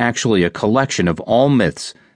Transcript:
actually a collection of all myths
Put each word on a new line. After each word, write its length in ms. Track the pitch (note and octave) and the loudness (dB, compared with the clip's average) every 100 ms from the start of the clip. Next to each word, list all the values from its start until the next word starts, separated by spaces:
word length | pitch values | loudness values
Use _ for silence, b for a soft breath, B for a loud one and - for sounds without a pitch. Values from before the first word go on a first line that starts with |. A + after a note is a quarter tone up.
actually 420 | A#2+ A#2+ A#2+ G2+ | -4 -2 0 2
a 80 | E2+ | 0
collection 560 | - G#2+ A#2+ C3+ - F#2+ | 0 0 0 0 0 -2
of 140 | E2 | -2
all 280 | G2 A2+ C#3 | 0 2 4
myths 460 | C3+ F2 - - b b | 2 0 -2 -12 b b